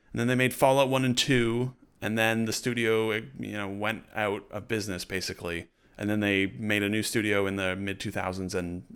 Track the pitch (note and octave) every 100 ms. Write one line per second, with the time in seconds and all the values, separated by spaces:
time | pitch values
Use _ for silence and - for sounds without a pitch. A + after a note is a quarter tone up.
0 | _ A2+ A#2 B2+ B2+ - C#3 C3+ C3 C3
1 | C3 B2 - B2+ A2+ A#2 C3 - _ _
2 | G#2+ A2+ A2 A2+ A2+ - B2 A#2+ A2+ A2
3 | A2 G#2+ B2+ - G#2 G#2 G2 G2+ G#2 G#2+
4 | - - G#2 G2+ - G#2 - A2+ G2 F2+
5 | - F#2 - - F2 E2+ E2 _ _ -
6 | G2+ G#2 G2+ G2 G2 A#2 G#2+ G#2 G2+ A2
7 | G#2+ A#2 G#2+ G2+ G2 G2 F#2 F#2 G2 F#2+
8 | G#2 G2 F#2 F#2 F#2 F#2 F2 F2 -